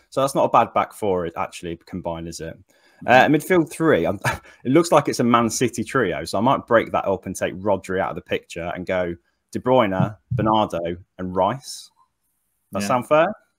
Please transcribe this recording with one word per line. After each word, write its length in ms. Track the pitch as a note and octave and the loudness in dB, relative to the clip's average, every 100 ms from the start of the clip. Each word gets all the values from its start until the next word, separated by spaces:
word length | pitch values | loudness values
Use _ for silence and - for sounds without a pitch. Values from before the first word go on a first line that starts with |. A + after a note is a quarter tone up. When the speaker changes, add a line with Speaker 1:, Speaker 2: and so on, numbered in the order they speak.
| _ | _
Speaker 1:
So 100 | C3+ | -2
that's 140 | C3+ | 0
not 100 | - | 2
a 40 | C#3 | 4
bad 240 | B2+ A#2 | 4 4
back 200 | G#2 - | 2 -2
four, 360 | - G#2 F2+ E2 - | -4 -2 -2 -2 -6
actually, 400 | - - F2 E2 - | -8 -8 -10 -12 -10
combined, 420 | F#2 E2+ E2 E2+ | -10 -8 -8 -10
is 120 | E2 | -10
it? 180 | D#2+ - _ _ _ _ - | -12 -14 _ _ _ _ 4
Uh, 180 | B2+ A2+ | 6 6
Speaker 2:
Mm-hmm. 60 | |
Speaker 1:
midfield 360 | D3+ - F#3 D3+ | 4 2 0 0
three, 340 | - D#3+ G2 E2 | 0 2 2 2
I'm, 120 | G2 | -2
<laughs> 400 | - - - - | -6 -8 -14 -10
it 60 | A#2+ | 2
looks 180 | D3 E3+ | 2 6
like 180 | D3+ C#3+ | 2 2
it's 120 | A#2+ | 0
a 40 | |
Man 260 | A#2+ A#2+ A2+ | 2 4 2
City 340 | - B2 - | 0 -2 -2
trio, 400 | A2+ C3+ G2 D2 | -4 0 0 -2
so 140 | E2+ F#2+ | -4 -2
I 20 | |
might 260 | A#2+ C3+ - | 0 0 0
break 240 | A2+ G2+ | -2 0
that 140 | F#2 - | -4 -2
up 200 | F#2 G2 | -4 -6
and 100 | F2+ | -6
take 180 | F#2+ F#2 | -6 -4
Rodri 440 | G2+ F#2+ - F#2 | -4 -4 -4 -4
out 100 | E2+ | -4
of 40 | E2 | -6
the 60 | |
picture 500 | - G2 _ E2+ E2+ | -6 -8 _ -10 -8
and 120 | F2 F2 | -8 -6
go 280 | F#2 F2+ E2+ _ _ _ | -4 -4 -8 _ _ _
De 60 | G#2+ | -6
Bruyne, 560 | B2 B2+ G#2 F#2 G2 G#2+ - | 2 2 2 0 -2 -4 -8
Bernardo, 640 | A#2+ G#2+ A2 G2+ E2+ E2+ F2+ - - | -2 2 2 0 -2 -6 -8 -12 -12
and 180 | F#2 F#2 | -8 0
Rice. 540 | F#2+ C3+ - - - _ _ _ _ _ _ _ _ | 0 -2 -10 -18 -20 _ _ _ _ _ _ _ _
That 80 | G2 | -8
Speaker 2:
Yeah. 60 | G2+ | -2
Speaker 1:
sound 180 | B2+ A#2 | -2 2
fair? 200 | D3+ F3 - _ | 2 2 -2 _